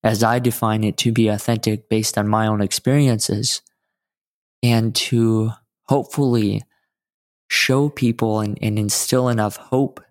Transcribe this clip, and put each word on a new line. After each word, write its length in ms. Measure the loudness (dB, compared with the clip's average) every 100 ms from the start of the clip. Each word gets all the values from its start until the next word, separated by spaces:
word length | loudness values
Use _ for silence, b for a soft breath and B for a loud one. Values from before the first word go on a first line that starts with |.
as 180 | 0 2
I 160 | 2 2
define 460 | 0 0 -2 0
it 120 | -2 0
to 140 | 0
be 160 | 2 2
authentic 600 | 0 -2 -2 0 -4 _
based 280 | -2 0 -2
on 100 | 0
my 180 | 0 0
own 160 | 0
experiences, 960 | -2 -2 0 2 2 2 -2 -2 -4 -6 _ _ _ _ _ _ _ _ _ _
and 320 | 0 2 0
to 560 | -2 -2 2 2 2 -2 -6 _ _ -2
hopefully 760 | 0 0 -2 0 2 0 -2 -8 _ _ _ _ _ _ _ _
show 400 | -4 0 2 0
people 500 | 0 -2 0 0 0
and, 160 | -2 -4
and 160 | -2 -2
instill 500 | -2 -4 0 0 2
enough 280 | 0 -2 -4
hope 460 | -4 -2 -2 -6 _